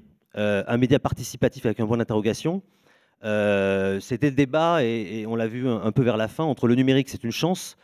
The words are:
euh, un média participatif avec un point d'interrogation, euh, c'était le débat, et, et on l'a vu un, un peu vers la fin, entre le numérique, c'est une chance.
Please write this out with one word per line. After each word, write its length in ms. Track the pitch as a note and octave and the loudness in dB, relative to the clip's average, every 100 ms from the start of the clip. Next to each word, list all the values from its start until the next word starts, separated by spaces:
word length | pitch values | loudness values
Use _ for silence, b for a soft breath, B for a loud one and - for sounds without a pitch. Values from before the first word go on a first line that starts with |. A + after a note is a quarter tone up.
| - _ _ - | -6 _ _ -4
euh, 260 | G#2 G2+ F#2+ | 0 0 0
un 100 | A#2+ | 2
média 220 | B2 C3 | 4 2
participatif 680 | C3 - B2 - B2 - A#2 | 0 -6 -8 -2 -2 0 -2
avec 140 | G#2+ | -2
un 60 | A2 | 0
point 100 | A#2 | 0
d'interrogation, 680 | A2 G#2+ G#2+ - D#3 F#3+ - b b b b b | 0 0 0 -2 -4 -4 -8 b b b b b
euh, 720 | A2 G#2+ G#2 G2+ G2 G2 G2 G2 | -4 0 2 2 2 2 0 -2
c'était 320 | - A#2+ D3 | -4 -2 0
le 60 | C3+ | 0
débat, 480 | C3+ D3+ E3 E3+ | -2 0 2 2
et, 360 | A#2 A#2 F#2 A2 | 2 -2 -4 -6
et 60 | A2 | -4
on 80 | |
l'a 140 | A#2 A2+ | -2 -2
vu 200 | B2 B2+ | -2 -2
un, 140 | A2+ | -2
un 80 | G#2+ | 0
peu 120 | C3+ | 2
vers 140 | B2 G#2+ | 2 2
la 120 | A2 | -2
fin, 160 | - | -2
entre 240 | D#3+ B2 A#2 | -2 0 2
le 80 | B2 | 4
numérique, 320 | C3 C3 C3 | 4 4 2
c'est 160 | - | -4
une 80 | A#2 | -6
chance. 440 | - D#3+ F#3 - - | -2 -2 -2 -6 -18